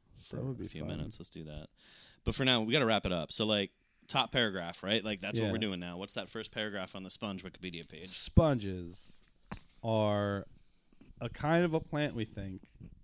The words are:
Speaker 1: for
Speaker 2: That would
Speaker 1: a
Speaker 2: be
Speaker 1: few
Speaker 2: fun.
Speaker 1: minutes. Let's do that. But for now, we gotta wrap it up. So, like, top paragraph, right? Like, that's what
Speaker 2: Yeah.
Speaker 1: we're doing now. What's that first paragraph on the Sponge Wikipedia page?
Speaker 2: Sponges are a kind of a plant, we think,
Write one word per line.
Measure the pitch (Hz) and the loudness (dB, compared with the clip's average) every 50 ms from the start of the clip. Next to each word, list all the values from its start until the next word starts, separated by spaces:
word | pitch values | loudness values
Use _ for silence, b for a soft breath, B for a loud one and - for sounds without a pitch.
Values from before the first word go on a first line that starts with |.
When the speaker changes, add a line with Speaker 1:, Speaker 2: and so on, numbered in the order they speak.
| _ _ - | _ _ -20
Speaker 1:
for | - - - - | -20 -14 -10 -6
Speaker 2:
That | - 123 | -6 -4
would | 135 123 | -6 -6
Speaker 1:
a | - | -6
Speaker 2:
be | 92 | -8
Speaker 1:
few | - - - | -8 -8 -6
Speaker 2:
fun. | - 92 95 | -6 -4 -4
Speaker 1:
minutes. | - - - - - | -4 -6 -6 -8 -10
Let's | 87 - | -12 -12
do | - 87 78 | -10 -10 -10
that. | 76 76 76 - - B B B B B B B B B B _ | -10 -10 -12 -12 -14 B B B B B B B B B B _
But | 120 113 | -2 0
for | - 131 | 2 4
now, | 131 127 117 | 4 6 4
we | 110 113 131 | 4 4 4
gotta | 151 123 | 4 6
wrap | 113 107 101 - | 6 4 4 4
it | 95 | 2
up. | 90 82 76 - | 0 0 0 -2
So, | - - 107 | 0 0 2
like, | 107 107 101 98 - - _ _ _ _ _ _ | 4 4 2 2 -2 -6 _ _ _ _ _ _
top | - - 139 117 - | -2 0 0 0 2
paragraph, | - 131 117 107 92 92 82 85 - - 92 | 2 2 2 2 0 -2 -4 -6 -8 -6 0
right? | 95 110 110 98 | 2 2 2 2
Like, | 110 104 87 | -2 -4 -4
that's | 92 101 110 113 | -4 -2 0 0
what | 110 | 0
Speaker 2:
Yeah. | 104 | 0
Speaker 1:
we're | 110 | 0
doing | 110 110 101 92 87 | 0 -2 -2 -2 -4
now. | 87 87 87 | -6 -6 -6
What's | 90 101 - - | -8 -8 -6 -6
that | 117 95 - | -8 -8 -6
first | - 113 107 - | -8 -8 -10 -6
paragraph | - 117 107 107 101 95 92 - - | -6 -4 -4 -4 -4 -6 -6 -6 -8
on | 95 95 | -10 -8
the | 92 | -8
Sponge | - - 113 104 98 92 95 | -6 -4 -4 -4 -4 -6 -8
Wikipedia | 90 - - 95 92 82 82 82 | -10 -12 -10 -10 -8 -8 -10 -12
page? | - 78 78 92 | -14 -14 -12 -10
Speaker 2:
Sponges | 92 - - - - - - 165 151 135 113 101 98 92 90 87 85 92 - - - - - - _ _ _ - - - - - - _ - - | -8 -6 -6 -6 6 8 8 8 8 6 2 0 -2 -4 -4 -6 -8 -10 -14 -16 -18 -20 -20 -20 _ _ _ -18 -16 -16 -16 -16 -20 _ -6 -2
are | 113 113 110 107 104 104 104 101 101 101 98 - - - - - - _ _ _ _ - - - - - - | 0 2 4 4 4 4 2 2 0 0 -2 -4 -8 -14 -20 -20 -20 _ _ _ _ -20 -20 -20 -20 -10 -8
a | 123 120 | -8 -6
kind | - - 147 151 165 170 180 | -4 -2 2 4 6 6 6
of | 165 156 | 4 2
a | 160 | 0
plant, | - - 151 147 151 127 - | 0 -2 -2 0 0 0 0
we | 117 110 | -2 -4
think, | - - 101 98 95 92 - - - - - - - - - | -4 -4 -8 -8 -8 -8 -10 -14 -18 -20 -18 -18 -18 -18 -14